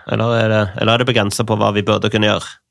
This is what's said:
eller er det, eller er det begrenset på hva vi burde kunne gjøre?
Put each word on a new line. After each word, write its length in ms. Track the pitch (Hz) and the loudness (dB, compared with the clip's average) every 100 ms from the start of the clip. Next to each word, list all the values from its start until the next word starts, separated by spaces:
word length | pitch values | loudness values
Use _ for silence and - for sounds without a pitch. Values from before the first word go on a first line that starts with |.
| - | -6
eller 240 | 113 113 117 | -2 0 0
er 160 | 110 | 2
det, 100 | 107 101 - | 0 -2 -2
eller 100 | 110 117 | 0 2
er 80 | 127 | 2
det 20 | |
begrenset 340 | 117 101 - 113 | 0 0 -2 -2
på 80 | 107 | 0
hva 160 | 104 | 0
vi 140 | 104 101 | 0 0
burde 240 | 107 107 | 0 0
kunne 160 | 107 104 | 0 2
gjøre? 240 | 90 - - _ | 0 -4 -16 _